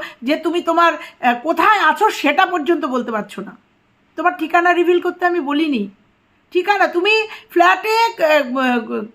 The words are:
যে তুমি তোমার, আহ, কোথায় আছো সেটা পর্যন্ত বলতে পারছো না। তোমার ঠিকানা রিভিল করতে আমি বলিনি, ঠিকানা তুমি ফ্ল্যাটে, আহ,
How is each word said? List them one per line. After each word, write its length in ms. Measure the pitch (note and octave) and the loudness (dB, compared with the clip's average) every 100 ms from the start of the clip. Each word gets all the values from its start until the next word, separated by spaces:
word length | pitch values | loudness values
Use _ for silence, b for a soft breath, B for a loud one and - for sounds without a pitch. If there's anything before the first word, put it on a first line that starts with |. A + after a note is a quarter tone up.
| B B | B B
যে 120 | A#3+ D#4 | -4 -2
তুমি 260 | E4+ F4 | -2 -4
তোমার, 320 | E4 E4 E4+ | -2 2 2
আহ, 400 | D#4+ - - B3 A#3+ | 0 -10 -4 -2 -2
কোথায় 360 | D#4+ E4 G4 G4+ | -2 2 2 4
আছো 300 | D#4 - A4 | 2 2 0
সেটা 360 | - D4 D4 F#4 | 0 -2 2 0
পর্যন্ত 400 | F4+ C#4+ D#4 C#4+ | 0 0 -2 -2
বলতে 260 | B3+ A#3 | -4 -4
পারছো 300 | A3 G#3 - | -6 -6 -12
না। 160 | G#3 - _ _ _ _ _ - | -16 -18 _ _ _ _ _ -4
তোমার 220 | F4 F4+ | -2 -2
ঠিকানা 360 | D#4 F4 F4+ | -2 2 2
রিভিল 260 | F4 F4 F4+ | 2 2 2
করতে 240 | F4+ F4 F4 | 0 -2 -2
আমি 140 | F4 | 0
বলিনি, 480 | C#4 D4 D#4+ A#3 G3 - _ _ _ _ _ | -2 -2 0 -2 -6 -12 _ _ _ _ _
ঠিকানা 360 | F4+ F4+ G4+ E4 | -2 0 2 2
তুমি 400 | F4 G4+ A4 G#4+ B B | 0 0 0 -2 B B
ফ্ল্যাটে, 460 | E4+ F4 F#4+ G#4+ A4+ | 2 4 2 0 0
আহ, 1080 | A#4 - D#4 D4+ B3 C4 B3+ A#3+ A3 A#3 G#3+ | 0 0 2 2 0 -2 0 0 -4 -8 -8